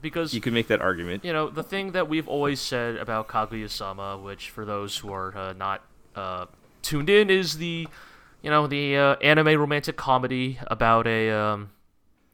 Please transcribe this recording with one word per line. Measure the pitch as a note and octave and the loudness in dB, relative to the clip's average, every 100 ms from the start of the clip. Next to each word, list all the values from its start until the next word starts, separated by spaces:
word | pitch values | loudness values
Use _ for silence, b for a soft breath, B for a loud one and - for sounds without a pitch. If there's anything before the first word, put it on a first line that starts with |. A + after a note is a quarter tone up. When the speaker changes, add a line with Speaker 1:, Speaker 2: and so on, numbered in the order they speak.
Speaker 1:
because | D#3 E3+ D#3+ | -8 -4 -4
Speaker 2:
you | A#2 | -2
could | B2+ | 0
make | A#2 A2+ | 0 2
that | A2 | 2
argument. | F#2 F2 F2 F#2+ | 2 0 -2 -6
Speaker 1:
you | F3 | -4
know, | D#3 D#3 | -4 -4
the | D3+ | -6
thing | D3+ G3 G3 | -8 -6 -4
that | F3+ D#3 | -2 0
we've | D#3 D3+ | -2 -2
always | C#3+ C#3+ C3+ | -2 0 -2
said | - B2+ A#2+ A2+ | -4 -4 -4 -6
about | A2 A2 G#2+ | -6 -6 -4
Kaguya-sama, | A#2 A2 A2+ G#2 - G2 F#2+ G2 G2 | -4 -4 -6 -8 -8 -10 -8 -8 -10
which | G2 G2 - | -12 -14 -14
for | - G#2 | -12 -6
those | G2+ G2+ - | -6 -4 -8
who | G#2 | -8
are, | F#2+ F#2+ G2 | -8 -8 -8
uh, | F#2+ | -10
not, | F#2+ F#2+ G2 - _ - - | -6 -6 -6 -10 _ -18 -10
uh, | F#2+ F#2 F2+ _ _ _ | -8 -8 -10 _ _ _
tuned | - D3+ D3+ | -6 -2 4
in, | G3+ G3+ | 6 6
is | F#3+ F3 D#3 | 4 2 -4
the, | E3+ E3 D#3+ b b b b b | -6 -8 -10 b b b b b
you | - | 0
know, | D3+ D3 | 2 2
the, | C#3+ C#3+ C#3 | 0 0 4
uh, | C#3 C#3 | 4 4
anime | C#3+ D3+ D#3 D#3 | 6 6 6 4
romantic | D3 D3 D3 - | 4 0 -2 -4
comedy | - B2+ B2+ B2+ B2+ B2 - | 2 4 2 -2 -2 -4 -6
about | A2+ A2+ A2+ A2+ | 2 4 4 4
a, | A2+ A2 | 2 2
um, | G#2+ G#2+ G#2 G#2 _ _ _ _ _ _ | 2 0 -2 -6 _ _ _ _ _ _